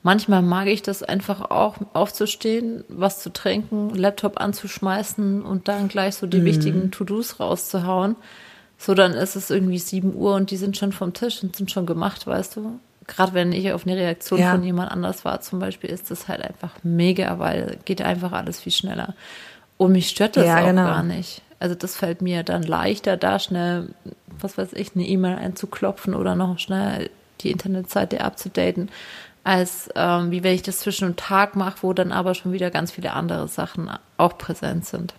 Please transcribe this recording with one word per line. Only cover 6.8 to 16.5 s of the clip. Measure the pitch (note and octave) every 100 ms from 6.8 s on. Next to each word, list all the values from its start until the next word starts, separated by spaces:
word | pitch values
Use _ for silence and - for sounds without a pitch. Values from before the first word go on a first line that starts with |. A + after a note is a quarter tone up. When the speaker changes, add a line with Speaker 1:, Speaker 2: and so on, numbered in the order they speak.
| F#3+
Speaker 1:
To-Dos | - F#3 G#3 A#3+ -
rauszuhauen. | - F3+ - F#3+ F3 F#3 G3 A3 - - - - _ _
So, | -
dann | F#3+ F#3
ist | C3 F#3+
es | G3 -
irgendwie | G3 F#3 F3+
sieben | - F#3+ F#3+
Uhr | - G3+ G3
und | G3
die | G3
sind | G3 G3
schon | G3+
vom | F#3 F3+
Tisch | F3 A#3+ A3+
und | F#3+ -
sind | F#3+
schon | G3 F3
gemacht, | E3 G3 - -
weißt | - F#3+ -
du? | G#3+ A#3+ _ _ -
Gerade | - F#3
wenn | F3+ F3
ich | F3+ F#3+
auf | F3 F#3
eine | F#3
Reaktion | F3 E3+ - F3+
Speaker 2:
Ja. | F3+
Speaker 1:
von | F3+
jemand | F3+ F3 F3+
anders | F3+ F3+ F#3
war | - -
zum | - F#3
Beispiel, | F#3+ F#3 -
ist | F#3 -
das | F3+ -
halt | -
einfach | -